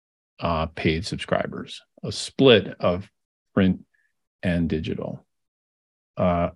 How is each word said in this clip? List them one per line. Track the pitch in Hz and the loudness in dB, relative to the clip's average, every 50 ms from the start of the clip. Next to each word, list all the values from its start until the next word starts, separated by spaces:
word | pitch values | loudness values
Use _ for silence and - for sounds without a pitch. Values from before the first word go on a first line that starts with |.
| _ _ _ _ _ _ _ - | _ _ _ _ _ _ _ -6
uh, | - 82 82 80 80 80 | -4 -2 0 0 -2 -4
paid | - - - 85 78 82 - | -4 -2 -2 0 0 0 -4
subscribers, | - - - - - - - - - - - - - - - - _ _ - - | -6 -8 -8 -4 -2 -2 -2 -2 -4 -8 -10 -12 -12 -16 -20 -20 _ _ -12 -10
a | 120 | -10
split | - - - - - - 135 135 117 98 - - - - | -8 -8 -10 -6 0 4 6 8 8 6 4 0 -4 -2
of | - 95 90 95 - - _ _ _ _ _ _ _ _ - | -2 0 0 -2 -4 -10 _ _ _ _ _ _ _ _ 0
print | 101 95 92 87 - - _ _ _ _ _ _ _ _ _ _ _ - | 2 4 4 2 0 -4 _ _ _ _ _ _ _ _ _ _ _ -4
and | 92 85 87 82 78 | -2 0 0 0 -2
digital. | 80 78 - - - - - - - - _ _ _ _ _ _ _ _ _ _ _ _ _ _ _ _ _ _ _ | -2 -4 -4 -4 -6 -8 -8 -10 -12 -14 _ _ _ _ _ _ _ _ _ _ _ _ _ _ _ _ _ _ _
Uh, | - - 90 87 85 87 87 - | -2 0 2 2 2 0 -2 0